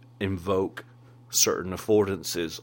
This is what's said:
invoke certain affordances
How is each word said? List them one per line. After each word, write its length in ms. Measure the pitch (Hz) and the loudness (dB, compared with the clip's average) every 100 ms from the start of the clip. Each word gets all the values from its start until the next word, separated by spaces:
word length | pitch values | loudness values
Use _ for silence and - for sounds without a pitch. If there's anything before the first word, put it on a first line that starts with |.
| - - | -16 -4
invoke 640 | 98 95 85 95 92 - - - - - - | -4 -2 0 0 0 -4 -18 -20 -20 -20 -6
certain 460 | - - - 90 | 0 2 2 -2
affordances 840 | 90 - 107 98 95 80 87 82 80 | -4 2 4 4 0 -4 -4 -4 -4